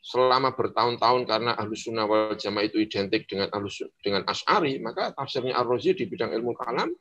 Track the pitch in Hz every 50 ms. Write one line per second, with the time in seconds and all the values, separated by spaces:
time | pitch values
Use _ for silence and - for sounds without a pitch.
0 | - - - 123 127 127 127 131 135 131 127 - 113 104 - 110 113 120 120 117
1 | 104 113 127 127 123 107 110 110 113 120 113 107 107 107 110 107 - 117 113 113
2 | 110 104 107 110 110 107 107 101 - 104 101 104 101 107 - 110 107 107 - 107
3 | 98 98 104 110 - - 101 95 98 87 - 104 101 98 - - - - _ _
4 | - 101 98 95 - - 101 - - - 170 208 175 139 135 135 110 113 123 -
5 | - 214 - - 139 127 - 135 120 127 - 107 123 117 123 120 110 170 185 185
6 | 123 95 - - 117 107 - 113 117 120 113 - 127 117 117 151 - - - _